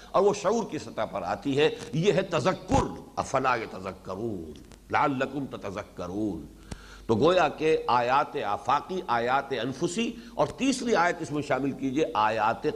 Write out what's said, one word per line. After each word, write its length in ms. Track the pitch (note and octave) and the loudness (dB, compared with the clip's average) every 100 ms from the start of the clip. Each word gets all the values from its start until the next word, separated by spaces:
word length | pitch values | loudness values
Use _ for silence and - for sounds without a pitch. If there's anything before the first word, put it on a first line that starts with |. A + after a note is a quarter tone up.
| - | -2
اور 120 | - | 4
وہ 120 | G3 | 4
شعور 360 | F#3+ F3 A3+ F3+ | 4 2 0 0
کی 80 | D#3 | -6
سطح 220 | G2+ - G#2+ | -8 -4 -4
پر 120 | - | -4
آتی 360 | F2+ G2+ C#3+ C3+ | -4 -2 0 4
ہے۔ 100 | D3+ D3+ - | 2 2 -4
یہ 200 | D#3+ F#3+ | 0 2
ہے 100 | F3 | 2
تذکر، 800 | F#3+ E3 C#3 F3+ - C4 E3+ - - - | 0 0 0 -2 2 2 2 -4 -8 -6
افلا 380 | - C3 C3 | -2 0 2
یتذکرون، 1000 | B2 G2+ G2 F#2+ F#2 - F#2+ A#2 G2 D#2+ C#2+ - - - | 0 -2 -8 -8 -8 -8 -6 -6 -6 -10 -14 -18 -20 -2
لعلکم 560 | A2 D3 C3 C3+ C#3 B2+ | 2 2 0 -2 -4 -8
تتذکرون۔ 1000 | A2 G2 F#2 - - F2+ F#2+ G#2+ E2 D2 - - - - - - | -8 -8 -8 -10 -10 -8 -4 -4 -4 -10 -18 -18 -18 -18 -8 -2
تو 100 | A#2 | 4
گویا 320 | D3 F3+ D#3 | 6 6 4
کہ 280 | - D#3 D#3 - | 2 2 2 4
آیات 500 | A#2+ A#2+ C3+ D3 D3 G#2+ | 2 4 4 2 -2 -2
آفاقی، 540 | G2+ - C#3+ - F#3 - | -2 0 0 0 -6 -2
آیات 460 | A#2+ A#2+ C3+ C#3 B2 | 0 2 0 0 -4
انفسی، 500 | A#2+ C3+ F3 G3 A#3 - - | -4 -4 -4 -2 -4 -6 -8
اور 120 | - C#3+ | -2 -2
تیسری 480 | - C4 - A#3+ | 0 0 0 2
آیت 220 | G3+ F3 E3+ | 2 4 0
اس 100 | D#3+ | -4
میں 120 | D3 | -4
شامل 300 | C#3 C3 C#3 | -2 0 0
کیجئے 320 | A2+ C3+ C3 D#3 | -2 -2 0 0
آیات 480 | G2+ A2 A2 G#2+ A#2 D3+ | 2 2 2 2 0 -2